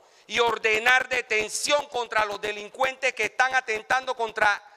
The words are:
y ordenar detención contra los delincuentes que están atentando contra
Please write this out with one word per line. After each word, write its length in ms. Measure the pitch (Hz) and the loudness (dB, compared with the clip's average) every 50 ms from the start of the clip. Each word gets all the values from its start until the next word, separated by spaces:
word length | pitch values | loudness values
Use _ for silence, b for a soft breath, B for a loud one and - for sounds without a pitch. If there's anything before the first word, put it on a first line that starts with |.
| b b b b b | b b b b b
y 140 | - 214 233 | -4 0 2
ordenar 680 | 233 233 220 220 226 220 214 214 233 247 254 262 254 254 | 2 2 2 0 0 0 2 2 4 4 4 4 2 0
detención 800 | 254 247 233 - 220 214 214 208 - - - 285 294 294 277 | -2 -4 -2 0 -2 -2 -2 -2 -4 -4 0 0 0 0 0
contra 380 | - - 240 233 226 226 214 214 | -2 -6 -6 -6 -2 0 0 0
los 160 | 208 202 196 | 0 -4 -6
delincuentes 720 | 214 208 208 208 208 202 - 233 262 262 262 - 269 254 | -6 -6 -6 -8 -10 -10 -4 -2 -2 -2 0 -2 -2 -2
que 140 | - - 214 | 0 -2 -4
están 280 | 208 - - 254 262 262 | 0 0 0 2 2 2
atentando 600 | 254 - 233 214 220 214 - 254 262 262 262 247 | 0 0 -2 -4 -4 -2 0 0 0 0 -4 -4
contra 440 | - 226 220 214 220 208 208 202 - B B B | -4 -6 -4 -2 0 2 2 2 0 B B B